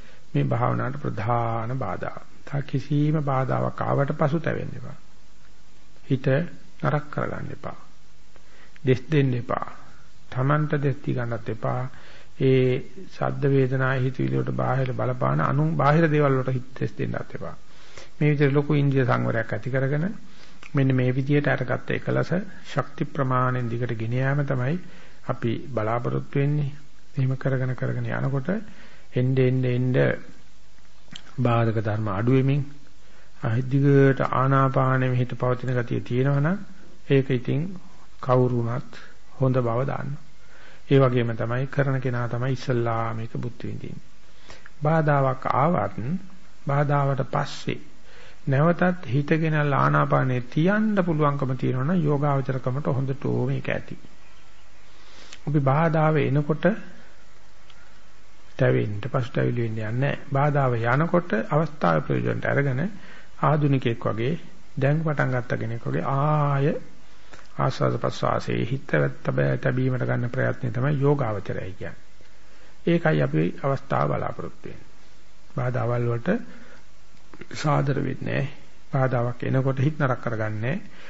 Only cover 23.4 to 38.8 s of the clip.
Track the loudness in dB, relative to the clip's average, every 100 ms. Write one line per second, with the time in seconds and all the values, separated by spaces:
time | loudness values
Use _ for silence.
23.4 | 2 0 -2 -2 -2 -2 -2 0 0 0
24.4 | 0 0 0 -2 -4 -8 -8 -6 -4 -2
25.4 | -2 -2 -4 -2 0 0 0 -2 -2 0
26.4 | 2 2 -2 -4 -8 -8 -6 0 0 0
27.4 | 0 0 0 -2 -2 -2 -2 0 0 0
28.4 | 0 -2 -4 -8 -8 -8 -4 0 2 4
29.4 | 4 4 2 2 2 4 2 2 -4 -8
30.4 | -8 -8 -8 -8 -8 -8 -8 -8 -6 0
31.4 | 2 4 4 2 0 -2 0 0 4 4
32.4 | 4 2 -2 -6 -8 -8 -8 -8 -8 -4
33.4 | -2 0 2 4 6 8 8 6 2 2
34.4 | 4 4 4 4 4 4 2 2 0 0
35.4 | 0 0 0 0 0 -2 0 0 2 2
36.4 | 2 0 -4 -8 -8 -6 2 2 4 0
37.4 | 0 -2 -2 -6 -8 -8 -8 -4 2 4
38.4 | 4 2 0 -2